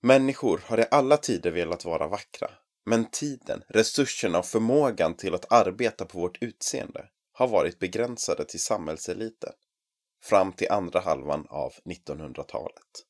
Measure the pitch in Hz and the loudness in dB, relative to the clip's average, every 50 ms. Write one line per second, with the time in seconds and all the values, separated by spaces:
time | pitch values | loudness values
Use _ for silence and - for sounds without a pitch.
0 | - 120 131 135 135 131 135 - - 123 90 80 - - 117 110 - - - 147 | 6 6 6 6 6 4 -2 -2 0 0 0 0 -2 -2 0 2 2 4 4 4
1 | 139 - 143 147 - - 120 87 - 92 82 85 87 82 85 87 - 82 82 78 | 6 6 4 2 4 0 -2 0 0 -2 -2 -2 -2 -2 -4 -6 -4 -4 -2 -2
2 | 78 78 92 104 - _ _ - - - - _ _ _ _ _ _ - 117 117 | -2 -2 -4 -6 -8 _ _ -8 -8 -8 -10 _ _ _ _ _ _ 0 0 0
3 | 113 - - - - 147 139 123 _ - - - - _ - 110 110 - - - | 0 -2 -6 -8 -6 -6 -8 -10 _ -8 -8 -8 -8 _ 2 2 2 4 2 0
4 | 143 127 - - - 101 82 85 92 - - 113 113 113 127 147 151 135 110 92 | 0 0 0 -4 -2 2 2 2 0 2 0 0 2 4 4 4 4 2 2 2
5 | 87 80 82 - - 95 82 90 - - 113 117 104 92 92 107 123 113 107 - | 0 0 0 -2 -6 -4 -4 -4 -2 4 4 6 6 4 0 0 -2 -2 -2 -4
6 | 95 85 - 90 85 90 - - - 120 107 _ - - - 135 - - - - | -12 -10 -6 -4 -4 -4 -4 -6 -8 -8 -8 _ -8 -6 -6 -6 -8 -8 -12 -14
7 | - - _ _ _ _ _ - 127 127 110 95 73 85 90 _ - 92 92 104 | -16 -16 _ _ _ _ _ -2 0 2 4 4 2 2 0 _ -6 -4 -2 -2
8 | 117 120 123 - - - 87 85 87 - - 85 - - 113 104 85 78 78 80 | -4 -4 -4 -6 -4 -4 -2 -4 -4 -8 -6 -8 -2 -2 -2 -2 -2 -6 -6 -6
9 | - - 90 - 110 113 - _ - - - _ _ _ _ _ _ _ _ _ | -6 -8 -8 -6 -6 -10 -10 _ -14 -14 -14 _ _ _ _ _ _ _ _ _
10 | _ _ _ _ _ - 110 101 95 95 90 - - - 95 104 95 87 87 90 | _ _ _ _ _ 4 4 6 6 4 0 -2 0 0 0 0 0 0 -2 -2
11 | - 90 80 67 67 73 73 76 73 - - 76 69 64 - - _ 80 90 - | 0 0 -2 -2 0 -4 -4 -4 -4 -8 -8 -6 -6 -6 -8 -12 _ -14 -14 -12
12 | _ - 71 73 78 73 62 - - _ - - - - - - _ _ _ - | _ -10 -10 -10 -10 -12 -12 -12 -14 _ -8 -8 -8 -8 -14 -16 _ _ _ -20
13 | - _ | -20 _